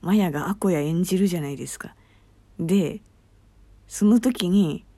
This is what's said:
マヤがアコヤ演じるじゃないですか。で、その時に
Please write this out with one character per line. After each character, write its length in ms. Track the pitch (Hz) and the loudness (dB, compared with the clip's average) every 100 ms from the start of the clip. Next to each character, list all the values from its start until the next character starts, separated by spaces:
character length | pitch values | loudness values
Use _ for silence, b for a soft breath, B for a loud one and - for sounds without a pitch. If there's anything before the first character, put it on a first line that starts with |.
マ 120 | 165 | 2
ヤ 180 | 214 185 | 2 2
が 180 | 143 147 | -2 -4
ア 60 | 202 | -2
コ 140 | 196 | 0
ヤ 120 | 165 | 0
演 220 | 147 165 | 0 -2
じ 140 | 180 185 | 0 2
る 100 | 196 | 0
じ 100 | 175 | 0
ゃ 40 | |
な 80 | 143 | -6
い 80 | 139 | -8
で 80 | 143 | -12
す 140 | - | -12
か。 160 | - - b b b b _ _ | -16 -18 b b b b _ _
で、 420 | 165 196 160 214 _ _ _ _ _ _ - - _ | 0 0 0 -6 _ _ _ _ _ _ -20 -20 _
そ 180 | - 208 | 0 4
の 140 | 233 | 4
時 300 | 233 247 180 | 2 -2 0
に 360 | 196 180 139 - | 2 2 -2 -10